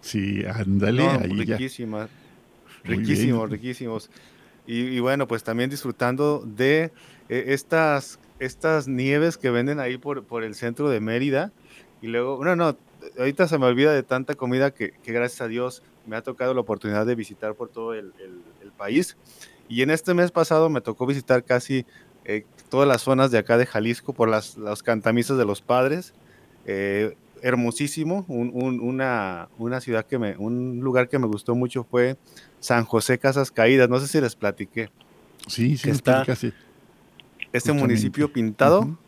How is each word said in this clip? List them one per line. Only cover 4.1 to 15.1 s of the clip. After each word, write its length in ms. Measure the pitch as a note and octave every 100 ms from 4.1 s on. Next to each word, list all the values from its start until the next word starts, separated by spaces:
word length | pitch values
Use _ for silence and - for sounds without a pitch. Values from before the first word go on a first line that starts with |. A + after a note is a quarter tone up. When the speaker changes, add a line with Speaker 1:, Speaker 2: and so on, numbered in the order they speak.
| - - _ - _ -
Speaker 2:
Y, 120 | A#2
y 200 | B2+ B2+
bueno, 280 | B2 C#3 C3
pues 160 | A2+
también 260 | - A2+ B2
disfrutando 720 | C#3 C3 A#2 B2 C3 D3 D3 A#2
de, 460 | G#2+ C3 D#3 D#3+ - - - _
eh, 140 | A#2+ A#2+
estas, 720 | C3+ - E3 D#3 C#3+ C3+ - _ -
estas 480 | C3 - D#3+ D#3+ C3+
nieves 500 | B2+ C3 C#3+ E3 D#3+
que 120 | C3+
venden 280 | A#2+ B2+ D3
ahí 180 | B2+ B2+
por, 260 | C#3 C#3
por 200 | G#2+ A#2
el 100 | A2 G#2
centro 340 | A#2+ A#2 D3
de 100 | A#2+
Mérida. 520 | A2 A#2 C#3 C3+ F#3+ _ _ - - _
Y 60 | A2+
luego, 360 | A#2 B2 C3+
no, 120 | D3 F3
no, 220 | E3+ C#3+ _ _ - -
ahorita 300 | B2+ C#3 F3
se 100 | D#3
me 80 | B2+
olvida 260 | B2 D3
de 100 | D3
tanta 320 | A#2+ C3 C3 D3
comida 360 | B2+ B2+ C#3
que, 200 | C3+ A2 -
que 80 | -